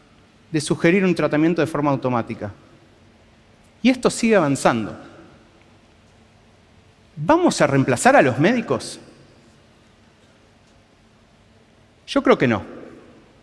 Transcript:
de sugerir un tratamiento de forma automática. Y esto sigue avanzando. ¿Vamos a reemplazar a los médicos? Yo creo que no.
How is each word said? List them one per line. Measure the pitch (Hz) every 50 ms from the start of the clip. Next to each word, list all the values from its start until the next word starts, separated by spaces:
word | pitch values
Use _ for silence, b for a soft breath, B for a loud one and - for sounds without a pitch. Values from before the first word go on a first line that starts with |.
| _ _ _ _ _ _ _ _ _ -
de | - 156
sugerir | 143 - 165 - - 170 175 202 190
un | 185 175
tratamiento | 165 151 143 151 147 156 165 175 165
de | 151 147
forma | - 147 147 147
automática. | 139 123 - 127 123 117 110 - 110 - - 101 98 - - - - _ _ _ _ _ _ _ _ _ _ _ _ _ _ _ _ _ _ _ _ _
Y | - 240
esto | 262 254 - 208
sigue | - - - 226 220
avanzando. | 196 160 143 139 127 - 180 135 117 107 87 - - - - - - - - - - _ _ _ _ _ _ _ _ _ _ _ _ _ _ _ _ _ _ _ _ _ _ _ _ _ _ _ _ _ _ _ _ _ _ -
¿Vamos | - 147 175 302 349 359 294 - -
a | 170 131
reemplazar | 135 135 131 139 123 117 - 240 277
a | 269
los | 165 131 120 135
médicos? | 147 196 254 240 - - 131 110 - - - - - - - - - _ _ _ _ _ _ _ _ _ _ _ _ _ _ _ _ _ _ _ _ _ _ _ _ _ _ _ _ _ _ _ _ _ _ _ _ _ _ _ _ _ _ _ _ _ _ _ _ _ _ _ _ _ _ _ _ -
Yo | - 180
creo | - 269 127 -
que | 147 123
no. | 113 98 - - - - - - - - - - - - - _ _ _